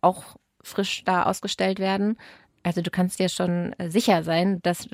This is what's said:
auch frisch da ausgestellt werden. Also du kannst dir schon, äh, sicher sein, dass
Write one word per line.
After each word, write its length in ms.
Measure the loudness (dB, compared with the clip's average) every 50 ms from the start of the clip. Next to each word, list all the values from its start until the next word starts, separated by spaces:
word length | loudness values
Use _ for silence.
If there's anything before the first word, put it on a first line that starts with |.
auch 360 | 2 2 2 2 -4 -20 -20 -20 _ _ _ _ -20
frisch 400 | -10 -4 -4 -4 -4 -4 -4 -2
da 180 | 0 2 2 2
ausgestellt 560 | 0 0 -2 -4 -6 -4 0 0 0 0 0
werden. 380 | 0 0 0 0 0 0 -2 -4 -8 -18 -20 -20 _ _ _ _ -4
Also 180 | -2 -2 -2
du 80 | -2 -2
kannst 280 | 0 0 0 0 0 0
dir 100 | 0 0
schon, 440 | 0 0 0 0 0 0 -2 -4 -6 -6
äh, 120 | -6 -2
sicher 340 | 0 2 4 4 4 4 2
sein, 360 | 2 0 2 2 2 2 0 0
dass 240 | 0 -2 -2 -4 -10